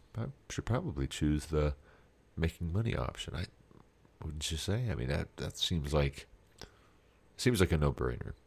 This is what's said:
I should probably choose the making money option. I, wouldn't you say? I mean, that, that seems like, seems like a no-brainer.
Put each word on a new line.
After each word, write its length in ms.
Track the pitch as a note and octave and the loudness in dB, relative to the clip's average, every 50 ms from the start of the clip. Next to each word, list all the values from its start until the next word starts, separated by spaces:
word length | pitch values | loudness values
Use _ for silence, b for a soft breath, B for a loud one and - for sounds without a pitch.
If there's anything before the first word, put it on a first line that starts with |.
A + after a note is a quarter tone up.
| - - - | -18 -14 -8
I 100 | G#2+ A#2 C3+ C#3 - - - | -8 -8 -8 -8 -12 -16 -12
should 160 | - - - | -8 -6 -2
probably 420 | - A2 B2+ F#3+ D#3 E2 C#2 C2+ | 0 0 0 0 -2 -2 -2 -2
choose 400 | C2 - - D#2 D2+ D2+ D2+ - | -2 -2 0 2 4 4 2 0
the 280 | - D#2+ D2+ D2+ D2 C#2+ - B B B B B B B B _ _ - | 0 2 2 2 2 0 -2 B B B B B B B B _ _ -4
making 380 | - E2+ E2 - - E2+ E2 E2 | -2 0 0 0 -2 -4 -2 0
money 240 | G2+ A2+ A#2 - | 0 0 0 0
option. 380 | - - - - - - - - | 0 -2 -2 -4 -6 -8 -8 -6
I, 80 | - - - - - - - - - - _ _ _ - - _ - - | -6 -6 -8 -10 -18 -20 -20 -20 -20 -20 _ _ _ -20 -20 _ -10 -8
wouldn't 280 | D#2 D2+ D2+ D#2 - | -8 -6 -4 -4 -4
you 60 | D#2+ | -4
say? 320 | D#2 - - F#2+ A2+ B2+ A2+ | -4 -2 -2 -2 0 0 -2
I 40 | - | -2
mean, 140 | - B1 - | -2 0 0
that, 280 | - - - - - | 0 -2 -2 -4 -6
that 220 | - C2 C2+ - - | -8 -6 -6 -4 -2
seems 340 | - - F#2 E2+ C#2+ C#2+ C#2+ | -2 0 0 0 0 2 4
like, 340 | D2+ C#2+ C#2 - - - - - - _ _ - - B B B B B B B B B _ _ _ _ - - | 4 4 4 0 -4 -14 -18 -20 -20 _ _ -20 -20 B B B B B B B B B _ _ _ _ -18 -6
seems 240 | - - B2+ B2 G2+ | 0 2 4 6 6
like 120 | F#2+ E2 F2 | 6 6 6
a 40 | |
no-brainer. 560 | D#2 D2 C#2+ C2 - - B1+ A#1+ G1+ - - - - - | 4 4 4 2 2 0 -2 -2 -4 -6 -10 -12 -14 -16